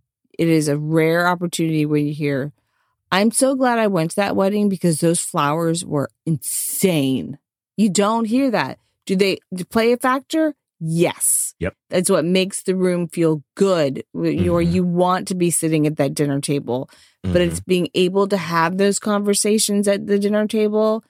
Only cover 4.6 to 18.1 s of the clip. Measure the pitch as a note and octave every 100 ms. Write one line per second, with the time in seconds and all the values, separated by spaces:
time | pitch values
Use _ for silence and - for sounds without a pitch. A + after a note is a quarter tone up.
4.6 | G#3 F#3+ F3 D3+ E3+ E3+ - F3 C#3+ D#3
5.6 | E3 E3 - D3 C3+ _ - D#3 - -
6.6 | - - G3 D#3+ C3+ C3 - C#3 _ _
7.6 | _ - G#3+ F3+ G3+ A3+ A3+ A#3+ C#4 G3+
8.6 | C3 - _ _ - F#3+ G3 F3+ - F#3
9.6 | F3 A3+ A3+ A#3+ C4 C4 C4 D#4+ D#4 C#4+
10.6 | _ - D#3+ E3 E3 - - - - -
11.6 | F2+ - - F3+ F3+ F#3 D#3+ F#3 F#3+ -
12.6 | - F#3 F#3 F3 E3+ - E3 D#3 - -
13.6 | G3 F3+ C#3+ C3 - E3 E3 D3 F3 E3+
14.6 | E3+ F3+ F3+ F3 F3+ F3+ - F#3 F3 D#3+
15.6 | D#3+ D#3+ D3+ D#3 C#3 D#3 D3 C#3 C#3+ C#3+
16.6 | - B2 C#3 - _ _ F#2 F3 F3 F2
17.6 | - F3+ E3+ - F3+